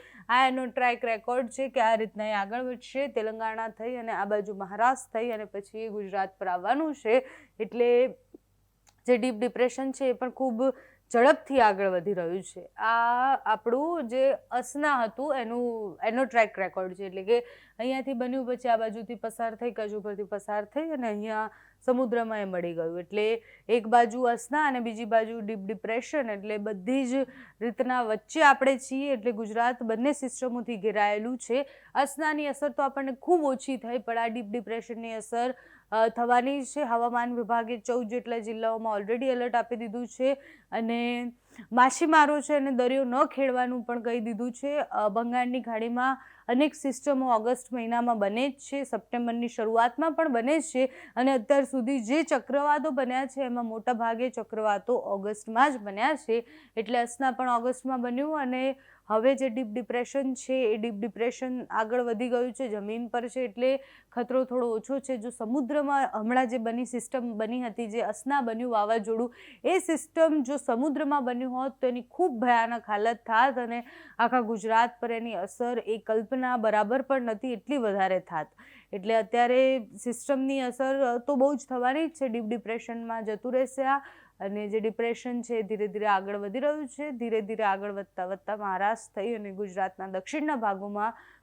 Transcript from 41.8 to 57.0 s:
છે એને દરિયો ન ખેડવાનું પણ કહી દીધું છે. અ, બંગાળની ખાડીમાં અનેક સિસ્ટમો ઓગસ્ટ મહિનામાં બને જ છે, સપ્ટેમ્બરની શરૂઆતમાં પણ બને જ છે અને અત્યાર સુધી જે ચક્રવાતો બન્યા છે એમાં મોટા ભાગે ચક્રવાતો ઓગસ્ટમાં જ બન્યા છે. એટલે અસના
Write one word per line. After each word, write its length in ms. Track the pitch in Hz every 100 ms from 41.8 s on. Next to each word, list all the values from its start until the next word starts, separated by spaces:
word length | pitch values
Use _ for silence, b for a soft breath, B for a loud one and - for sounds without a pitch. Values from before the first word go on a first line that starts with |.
| 254 - 330 320 294 294
છે 140 | 277 294
એને 160 | 269
દરિયો 320 | 247 247 262
ન 220 | 262 247 294
ખેડવાનું 580 | - 269 254 247 247
પણ 180 | 240 240
કહી 180 | 233 233
દીધું 320 | 226 214 247
છે. 280 | 247 285 294
અ, 300 | 254 - 208
બંગાળની 520 | 202 233 247 247 247
ખાડીમાં 560 | 240 226 226 240 254 262 B B -
અનેક 280 | 247 302 -
સિસ્ટમો 600 | 277 262 - 269 262 226
ઓગસ્ટ 380 | 220 247 -
મહિનામાં 460 | 247 226 233 240 226
બને 300 | 202 214 277
જ 100 | 269
છે, 240 | - 277
સપ્ટેમ્બરની 640 | 269 220 - 240 240 233 233
શરૂઆતમાં 640 | - 220 226 240 240 320
પણ 140 | 311 320
બને 320 | 240 233 320
જ 40 |
છે 280 | - 254 262 B B -
અને 160 | 254
અત્યાર 320 | 269 208 277
સુધી 360 | 269 269 226 277
જે 240 | 214 294
ચક્રવાતો 680 | 320 285 - 269 285 294 311
બન્યા 340 | 269 262 254 269
છે 160 | 269
એમાં 240 | 262 240 233
મોટા 280 | 220 214
ભાગે 360 | 240 233 226 254
ચક્રવાતો 640 | 233 214 214 214 202 190 247
ઓગસ્ટમાં 720 | - 196 196 214 - 226 277
જ 60 | 254
બન્યા 380 | 208 196 247 302
છે. 300 | - 226 233 B B -
એટલે 220 | 220
અસના 320 | 247